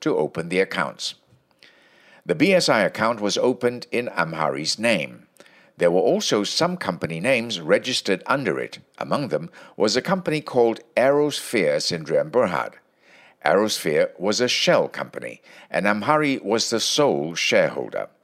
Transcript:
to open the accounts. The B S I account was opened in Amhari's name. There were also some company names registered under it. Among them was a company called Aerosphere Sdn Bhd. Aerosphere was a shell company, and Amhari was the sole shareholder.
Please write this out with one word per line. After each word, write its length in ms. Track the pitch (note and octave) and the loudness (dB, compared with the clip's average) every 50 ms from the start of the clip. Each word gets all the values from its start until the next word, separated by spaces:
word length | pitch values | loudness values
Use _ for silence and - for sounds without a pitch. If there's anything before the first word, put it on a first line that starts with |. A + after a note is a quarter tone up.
to 160 | - D#3 - | -4 -2 0
open 320 | D#2 D#2 D2+ - E2 E2 E2+ | 0 0 -2 -4 -6 -6 -2
the 100 | F2+ F#2 | 0 0
accounts. 560 | F#2+ - - F#2+ D#2 C2+ - - - - - _ _ _ _ _ _ _ _ _ - - _ _ _ _ _ _ _ - - - - | 0 0 -2 -4 -4 -4 -6 -10 -10 -12 -12 _ _ _ _ _ _ _ _ _ -20 -20 _ _ _ _ _ _ _ -20 -20 -8 -6
The 100 | D#3+ F3 | -4 0
B 200 | D#3 D#3+ F#3+ F#3+ | 2 4 4 4
S 140 | F3 D#3+ E3 | 4 4 4
I 120 | C3+ A2+ | 4 4
account 400 | F#2+ E2 - - A2 A2+ A#2+ G#2+ | 2 2 0 0 0 0 0 0
was 180 | G#2 G2+ - - | -2 -2 0 2
opened 480 | A2+ B2+ B2 - - A#2+ B2 B2 - - | 2 0 2 0 0 -2 -2 -4 -8 -6
in 160 | - A2+ B2 A#2+ | -6 -6 -4 -4
Amhari's 720 | - G#2 E2+ E2 D#2+ D#2 D#2 C#2+ C2+ C#2+ D#2 D2+ - - | -2 -4 -2 -2 -2 -2 -2 -2 -2 -4 -4 -6 -4 -2
name. 480 | A2 A#2+ A2 E2 C#2+ B1+ A#1+ A#1 - _ _ - - _ _ - _ _ _ | 0 0 0 0 -2 -6 -10 -16 -20 _ _ -20 -20 _ _ -20 _ _ _
There 160 | - E2+ F2 | 0 2 2
were 80 | F2 F#2 | 4 4
also 420 | - A#2 E3+ G#3+ - - C3+ G#2+ | 2 2 2 0 0 0 0 0
some 340 | G2+ - - - D#3 E3+ F3+ | 0 -2 0 0 0 0 0
company 440 | - - - F2+ D#2+ - D#2+ E2 E2 | -2 -4 -6 -4 -4 -6 -6 -6 -2
names 400 | F2+ B2+ C3+ A#2 A2+ A#2 G2+ F2 | 0 0 0 0 -2 -4 -8 -6
registered 640 | D#2+ D2+ G2 A2+ A2 B2 B2+ - - G#2 F#2+ F2+ - | 0 2 2 2 2 -2 -4 -2 -2 -2 -2 -2 0
under 320 | - B2+ D3 C3 F#2+ C#2+ B1+ | 0 -2 0 0 -2 -2 -4
it. 220 | A#1+ A1 - - - _ _ - | -6 -8 -12 -16 -20 _ _ -10
Among 300 | - C#2 F2 C#3 C#3+ A2 | -6 -2 -2 -2 -2 -2
them 200 | - D2 E2 F2 - - - - - | -4 -4 -4 -8 -16 -20 -20 -12 -4
was 180 | - G2+ G#2+ G2+ | 0 0 2 2
a 80 | B2 | 0
company 380 | - E3 G3 F#3+ F3 E3+ D3+ D3+ | 0 0 0 -2 0 -2 -4 -4
called 400 | - - C3+ B2+ A#2 A#2 A2+ - - _ - | -4 0 2 4 4 4 2 -2 -6 _ 0
Aerosphere 800 | A2 A#2+ C3+ C#3+ D3 D3 D3 C#3 - - - - A2 F2 D2 D2 | 2 4 4 4 4 2 0 -2 -4 -6 -2 0 2 2 2 2
Sdn 560 | - - - F2+ E2 D#2 C#2+ D#2 D2 C#2+ D2+ | 0 0 -2 -4 -4 -4 -2 0 0 0 0
Bhd. 400 | D#2 B2 A#2+ F#2 E2+ C2 A#1 G#1+ - - _ _ _ _ _ _ - - - - _ _ - | 2 2 2 2 0 -2 -4 -6 -10 -18 _ _ _ _ _ _ -20 -20 -20 -20 _ _ 0
Aerosphere 640 | C#2+ E2+ G2 A2 G#2+ - - - E2 D2+ D2+ F#2 - - - | 2 2 4 2 2 -2 -2 -2 0 2 2 0 0 -2 -4
was 220 | F2 G2+ G#2 G#2 | -4 -2 0 0
a 80 | B2 B2 | 0 0
shell 400 | - - - F3+ E3 G2+ D2+ - | 0 0 2 4 4 4 2 0
company, 520 | - - - - - - A#1 A#1+ A1+ - _ - - - - - | -4 -10 -10 -10 -10 -12 -12 -12 -14 -16 _ -20 -20 -20 -12 -6
and 160 | - - F#3 | -4 0 0
Amhari 520 | - G#2+ G#2+ G#2 C3+ D3+ D3+ D3+ C#3+ C3+ - | 0 0 0 0 2 2 2 2 0 -2 -2
was 300 | - G2 A2 A2+ - - | -2 0 0 0 0 0
the 120 | A#2 A2 | -2 -2
sole 560 | - - - - D3 C3 E2+ C#2+ D2+ E2 E2 | -2 0 0 2 2 2 2 0 -2 -4 -4
shareholder. 720 | - - - A#2+ G2+ E2+ C#2+ - C#2+ B1 G#1+ - G1+ G1+ - _ _ | -4 0 2 4 4 4 2 0 -4 -8 -6 -6 -8 -8 -10 _ _